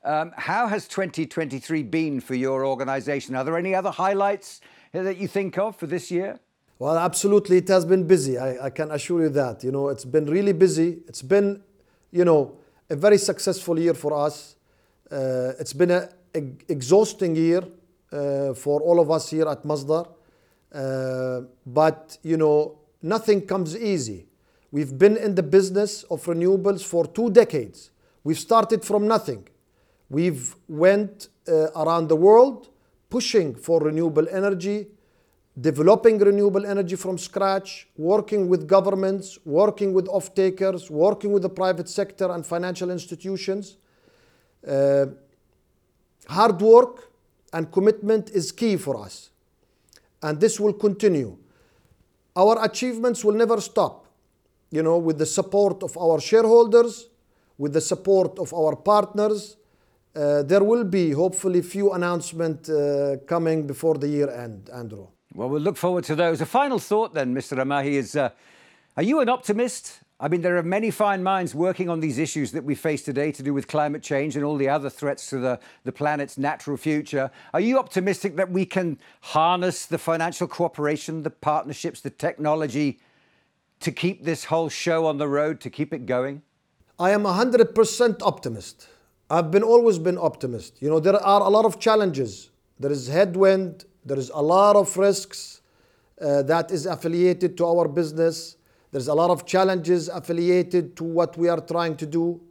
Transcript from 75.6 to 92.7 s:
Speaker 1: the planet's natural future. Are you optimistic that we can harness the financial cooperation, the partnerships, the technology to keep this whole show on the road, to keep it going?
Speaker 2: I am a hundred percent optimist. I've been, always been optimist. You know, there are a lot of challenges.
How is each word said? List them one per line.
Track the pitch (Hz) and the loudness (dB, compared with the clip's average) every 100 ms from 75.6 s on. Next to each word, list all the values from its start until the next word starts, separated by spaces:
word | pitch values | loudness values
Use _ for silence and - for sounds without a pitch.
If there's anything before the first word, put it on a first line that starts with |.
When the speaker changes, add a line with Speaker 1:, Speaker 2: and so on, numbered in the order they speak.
| - _ | -10 _
Speaker 1:
the | 131 | -14
planet's | - 147 151 139 - | -6 -4 -4 -8 -4
natural | 139 - - 139 | -4 -4 -8 -6
future. | 156 151 147 139 131 - - | -4 -4 -4 -6 -6 -10 -6
Are | 160 | -2
you | 220 262 | 0 0
optimistic | - 190 190 185 190 | 0 -4 -2 -4 -6
that | 156 185 | -4 -4
we | 180 180 | -2 -2
can | 190 175 143 _ _ | -2 -4 -6 _ _
harness | - 156 165 180 185 - - | -4 0 2 2 -2 -4 -6
the | 165 | -6
financial | - 165 165 - 180 | -2 -2 -2 -4 -8
cooperation, | - 170 - 147 147 - 160 | -4 -4 -2 -4 -4 -6 -8
the | 156 | -8
partnerships, | _ 147 151 143 - 170 - | _ -2 -2 -4 -10 -10 -10
the | 139 | -14
technology | - 170 - 151 156 151 131 143 - _ _ _ _ _ _ _ _ | -6 -6 -4 -2 -2 -2 -2 -4 -4 _ _ _ _ _ _ _ _
to | - | -8
keep | - 175 190 | -4 -6 -4
this | 143 160 | -6 -6
whole | - 160 160 | -2 -2 -2
show | - 175 165 160 | -4 -2 0 0
on | 143 | -2
the | 147 | -2
road, | 143 151 160 | 0 -2 -4
to | 123 | -10
keep | - 151 | -8 -8
it | 139 | -6
going? | 120 127 131 143 _ _ _ _ _ - | -4 -4 -4 -10 _ _ _ _ _ -2
Speaker 2:
I | 180 | 0
am | 208 | 2
a | 208 | 0
hundred | 180 247 240 226 | 0 2 4 4
percent | - 220 - 240 - | 4 0 2 0 2
optimist. | - 139 127 110 - - - _ _ _ _ | -2 -4 -10 -12 -14 -20 -20 _ _ _ _
I've | 160 160 | -2 2
been, | 196 | 0
always | 226 240 233 175 | 6 6 6 2
been | 175 180 | -2 0
optimist. | 160 - 131 113 - _ | -2 -4 -8 -8 -12 _
You | 143 | 0
know, | 160 | 2
there | 165 | 4
are | 202 196 202 | 2 4 4
a | 196 | 4
lot | 214 | 4
of | 220 - | 2 0
challenges. | 226 220 196 139 117 92 - _ _ | 2 2 2 -2 -6 -8 -20 _ _